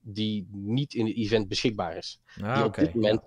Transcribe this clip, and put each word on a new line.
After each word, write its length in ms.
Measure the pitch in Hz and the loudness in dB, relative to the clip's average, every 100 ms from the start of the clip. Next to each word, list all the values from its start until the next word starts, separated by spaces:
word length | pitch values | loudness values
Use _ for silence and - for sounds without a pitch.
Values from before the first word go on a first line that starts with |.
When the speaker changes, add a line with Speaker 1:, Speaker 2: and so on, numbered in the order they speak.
Speaker 1:
die 460 | 113 104 107 104 90 | -10 -2 -2 -2 -6
niet 420 | 101 101 123 143 | -8 -2 0 0
in 120 | 120 113 | 0 -2
het 100 | 107 | 0
event 320 | 104 110 98 | 2 2 2
beschikbaar 500 | 104 127 101 85 85 | 0 0 0 -4 -4
is. 240 | - - _ - | -10 -14 _ -8
Speaker 2:
Ah, 120 | 104 135 | -2 2
Speaker 1:
Die 80 | |
op 60 | 139 | 2
Speaker 2:
oké. 100 | - | 2
Speaker 1:
dit 120 | 156 | 0
moment 280 | 117 107 110 | 4 4 2